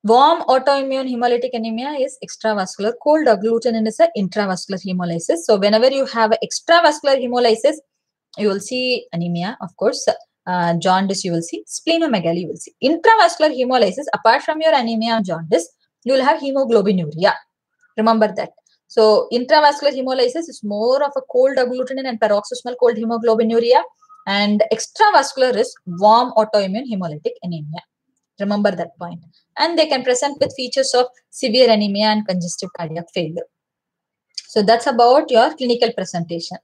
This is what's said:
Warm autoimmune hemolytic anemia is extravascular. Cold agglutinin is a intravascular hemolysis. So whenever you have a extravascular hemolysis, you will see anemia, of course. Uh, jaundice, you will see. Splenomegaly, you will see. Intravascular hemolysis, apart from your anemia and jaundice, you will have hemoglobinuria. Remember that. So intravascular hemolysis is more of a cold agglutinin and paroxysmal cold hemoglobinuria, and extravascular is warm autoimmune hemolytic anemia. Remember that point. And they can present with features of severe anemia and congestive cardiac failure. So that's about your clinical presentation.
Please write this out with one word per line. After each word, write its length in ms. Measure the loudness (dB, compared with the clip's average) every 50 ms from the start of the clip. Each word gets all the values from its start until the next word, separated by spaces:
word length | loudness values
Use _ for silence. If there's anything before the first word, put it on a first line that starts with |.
Warm 380 | 4 4 6 6 6 6 4 2 2
autoimmune 680 | 2 2 2 4 2 0 0 0 -2 -4 -4 -4 -4
hemolytic 380 | -4 -2 0 0 0 0 -2 -4
anemia 380 | -6 -6 -6 -6 -6 -6 -6 -6
is 260 | -4 -4 -4 -4 -6 _ -16
extravascular. 720 | -18 -16 _ -4 -4 -2 -2 -4 -6 -6 -6 -6 -6 -6 -2
Cold 240 | 0 2 2 4 4
agglutinin 600 | 2 2 2 2 -2 -2 0 0 -2 -2 0 -2
is 140 | -4 2 2
a 80 | 2 2 2
intravascular 680 | -2 -4 -2 -2 -2 -2 -2 -4 -6 -6 -10 -10 -8
hemolysis. 580 | -6 -6 -6 -4 -4 -4 -6 -6 -2 -2 -4 -2
So 180 | 2 0 2 2
whenever 320 | 4 2 4 4 4 2
you 160 | 2 0 -4
have 260 | -2 0 0 2 2
a 60 | 2 0
extravascular 800 | -2 -8 -8 -8 _ 4 4 6 6 4 2 2 0 0 0 0
hemolysis, 520 | 0 -2 -2 0 2 2 2 2 0 -2 -2 -2 _ _ _ _ _ _ _ _ _ _ -8 -2
you 100 | -2 -2
will 120 | -2 -2
see 460 | -6 -6 -6 -4 -2 -2 -2 -4 -6 _
anemia, 460 | -6 -6 -4 -4 -4 -4 -6 -6 -8 _
of 160 | -14 -16 _
course. 320 | _ -2 -2 -2 0 -2 -2 -2 -2 _ _ _ _ _
Uh, 280 | -4 -2 -2 0 0 -2 0
jaundice, 440 | 2 2 2 2 2 -2 -4 -4
you 100 | -4 -4
will 100 | -4 -4
see. 200 | -4 -6 -12 -14 -12
Splenomegaly, 720 | -12 -14 -8 _ -2 0 0 0 0 0 -2 0 -2 -4 -4
you 80 | -6 -8
will 80 | -10
see. 160 | -12 -14 -20 _ _
Intravascular 720 | 0 0 0 2 4 4 6 6 4 2 4 2 0 0 2
hemolysis, 520 | 0 -2 0 2 2 2 2 0 -6 -6 -6 -6
apart 260 | 2 2 2 2 2
from 220 | 0 -4 -4 0
your 120 | 2 2 2
anemia 420 | 2 0 0 -4 -2 -2 -2 -2
and 100 | -2 -2
jaundice, 420 | -4 -6 -8 -2 0 0 -2 -2 -4 _ _ _ _ _ _ _
you 100 | 0 0
will 100 | 2 2
have 160 | 2 0 0
hemoglobinuria. 920 | -2 -4 -2 -2 0 2 2 2 2 2 0 0 -2 -4 -4 0 0 0 0 -2 _ _ _ _ _ _ _ _ _ _ _ -2
Remember 340 | 0 2 2 2 2 0 0
that. 180 | -6 -12 -12 _ _ _ _ _ _ _ _
So 400 | 2 4 4 6 4 4 2 0
intravascular 640 | -4 -4 0 4 4 6 6 4 2 2 -2 -2 -2
hemolysis 540 | -2 -4 -4 0 0 0 0 -2 -6 -8 -10
is 140 | -14 -12 -10
more 400 | -8 -4 -2 0 0 2 2 0
of 80 | -2 -2
a 60 | -6 -8 _
cold 280 | 2 2 2 4 4 0
agglutinin 500 | 0 0 -2 -6 -6 -6 -6 -6 -6 -6
and 100 | -2 0
paroxysmal 580 | 0 2 2 0 -2 -6 -14 -12 _ -12 -4
cold 200 | 0 0 0 2
hemoglobinuria, 840 | 0 -4 -4 -4 -2 0 0 2 2 2 2 2 0 2 4 2 2 2 -2 _ _ _ _ -20 _ _
and 380 | -4 -2 0 0 0 2 0 0 -2
extravascular 840 | -2 -6 -6 -12 _ 2 2 4 4 4 2 0 -2 0 0 0 0
is 180 | -2 -2 -4 -6 _ _
warm 480 | -14 -6 2 4 6 6 6 4 2 0 -2
autoimmune 520 | -2 2 0 0 0 0 -4 -6 -6 -6
hemolytic 420 | -8 -6 -6 -8 -8 -8 _ -8 -8 _
anemia. 400 | -10 -10 -8 -8 -10 -12 -14 -14 _ _ _ _ _ _ _ _ _ _ _ _
Remember 300 | -4 -4 -2 0 0 -2
that 280 | -2 -2 -10 -10 _ _
point. 240 | -14 -14 -14 -18 _ _ _ _ _ _ _ -4
And 200 | -2 0 2 0
they 80 | 0
can 160 | 0 0 -2
present 380 | 0 -2 -2 0 -2 -4 -2 -4
with 140 | -4 -4 -4
features 380 | -8 -8 -4 -2 -2 -2 0 2
of 120 | 0 0 0 _ _ _ _
severe 420 | -10 -6 -4 0 2 4 4 4
anemia 360 | 4 2 2 -2 -2 0 0
and 200 | 0 0 0 -2
congestive 440 | -4 -4 -4 -4 -6 -8 -10 -12 -14
cardiac 320 | _ -12 -10 -10 -8 -10 -12 _
failure. 320 | _ -6 -6 -6 -8 -10 -12 _ _ _ _ _ _ _ _ _ _ _ _ _ _ _ _ _ _ -20 -18 _
So 140 | -2 0
that's 240 | 4 4 2 2 2
about 440 | -2 2 4 6 6 6 4 4 4
your 240 | 4 4 4 4 0
clinical 380 | -4 -2 -2 0 0 0 -2
presentation. 640 | 0 -6 -8 -6 -6 -8 -6 -6 -8 -10 -10 -12 -16 -18